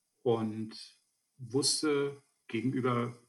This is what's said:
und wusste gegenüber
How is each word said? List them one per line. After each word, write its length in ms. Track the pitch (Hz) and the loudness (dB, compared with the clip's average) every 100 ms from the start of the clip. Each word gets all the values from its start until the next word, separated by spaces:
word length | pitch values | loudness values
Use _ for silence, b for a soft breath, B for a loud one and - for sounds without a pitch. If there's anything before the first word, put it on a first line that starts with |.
| _ _ | _ _
und 760 | 127 113 110 110 110 - - - _ _ _ - | 2 2 2 -4 -8 -10 -18 -20 _ _ _ -18
wusste 840 | 123 131 147 - 156 143 143 139 _ _ - | -4 0 2 2 2 2 0 -4 _ _ -6
gegenüber 720 | 113 127 131 123 120 123 - | -2 0 0 2 0 -2 -6